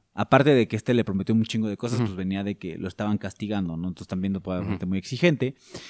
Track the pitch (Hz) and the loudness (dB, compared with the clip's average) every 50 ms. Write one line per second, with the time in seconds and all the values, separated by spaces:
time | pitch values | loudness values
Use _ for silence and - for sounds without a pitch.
0 | _ _ _ - 104 - 131 131 135 151 139 123 107 - 113 107 - - 123 117 | _ _ _ -4 2 6 6 6 8 8 6 6 4 2 0 -2 0 2 2 2
1 | 104 - 95 95 95 - 113 113 110 - - 110 110 107 101 - 120 117 120 117 | 2 0 -2 -2 0 2 2 2 2 0 -2 -2 -2 -4 -4 -6 -4 -2 0 0
2 | 117 104 92 95 92 95 98 98 101 104 98 - - 87 82 85 92 92 - - | 0 0 -2 -4 -4 -2 -2 -2 -2 -4 -6 -6 -8 -10 -8 -8 -8 -8 -6 -4
3 | 107 104 104 101 - 95 - - 107 104 107 101 92 82 80 82 90 92 85 - | -2 0 0 0 -2 -6 -8 -8 -6 -4 -2 -2 -2 -4 -4 -4 -6 -6 -6 -8
4 | - - 95 92 95 98 98 92 - 92 92 90 90 107 101 82 90 92 95 95 | -8 -6 -4 -4 -2 -2 -2 -4 -4 -4 -4 -4 -2 -4 -4 -4 -4 -4 -4 -4
5 | - - 131 120 180 175 147 - 123 131 - _ _ - - - - | -4 -6 -2 2 2 2 2 2 0 -4 -4 _ _ -18 -18 -16 -16